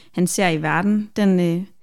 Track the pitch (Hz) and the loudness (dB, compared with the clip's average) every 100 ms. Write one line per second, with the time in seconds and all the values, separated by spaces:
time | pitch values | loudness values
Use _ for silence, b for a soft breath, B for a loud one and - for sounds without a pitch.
0 | b - 180 - 185 160 151 156 196 214 | b -4 -2 0 0 0 -2 0 0 0
1 | 208 - 202 185 175 170 190 - | -2 0 2 2 2 -2 -6 -14